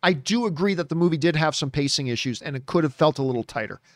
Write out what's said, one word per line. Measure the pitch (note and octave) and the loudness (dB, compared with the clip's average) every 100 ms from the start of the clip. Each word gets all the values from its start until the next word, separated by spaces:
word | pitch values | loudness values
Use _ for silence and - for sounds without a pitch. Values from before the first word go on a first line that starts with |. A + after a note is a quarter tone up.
I | F3 | 0
do | D#3 C3 A#3 A3+ | 0 0 0 0
agree | D3+ G3 | 0 0
that | F3 E3 | 0 -2
the | |
movie | E3 F3 D#3+ | 2 2 4
did | E3 | 2
have | D#3 D#3 - | 2 0 0
some | C#3+ | -4
pacing | D3+ C#3 - C3 | -2 0 0 -2
issues | A#2 C3 A2+ | -2 -4 -6
and | D3+ | -8
it | C3+ C3+ | -10 -2
could | F3 | 0
have | D#3 | 0
felt | - D#3 D3 | 2 2 2
a | |
little | C3 B2 | -2 -2
tighter, | A2 - G#2+ - _ | -4 -6 -8 -10 _